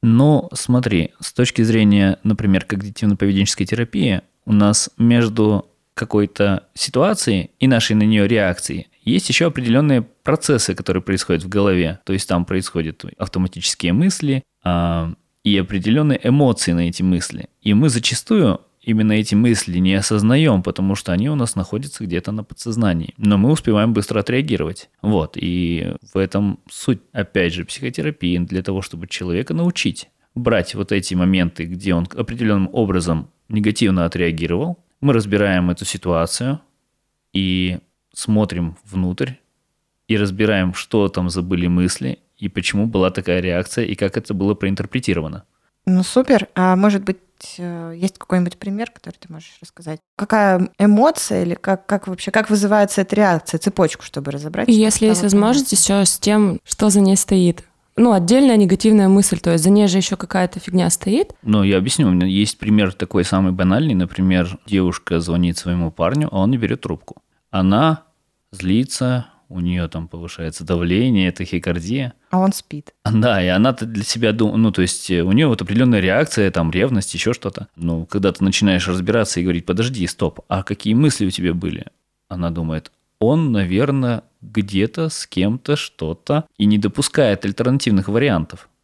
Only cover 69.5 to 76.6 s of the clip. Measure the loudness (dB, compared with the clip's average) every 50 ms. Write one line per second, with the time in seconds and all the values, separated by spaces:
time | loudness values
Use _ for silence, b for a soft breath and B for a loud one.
69.5 | -8 -6 -4 -2 -2 -2 -4 -4 -6 -10 -10 -10 -12 -14 -14 -14 -12 -10 -10 -10
70.5 | -10 -10 -6 -4 -2 -2 0 0 2 2 2 2 2 2 2 0 -2 -4 -8 -6
71.5 | -6 -4 -2 -2 -4 -4 -4 -4 -6 -6 -6 -8 -10 _ _ _ -2 0 0 0
72.5 | 0 -2 -8 _ -16 -16 -16 -18 _ _ _ 0 2 2 4 4 2 2 2 2
73.5 | 2 4 4 2 2 -2 -6 -6 -6 -6 -4 -4 -4 0 0 0 2 2 0 0
74.5 | 2 2 2 2 2 2 0 0 0 -6 -4 -2 0 0 2 2 2 4 4 2
75.5 | 2 0 -2 -2 0 2 2 4 4 2 2 2 2 2 0 0 0 0 0 0
76.5 | 2 0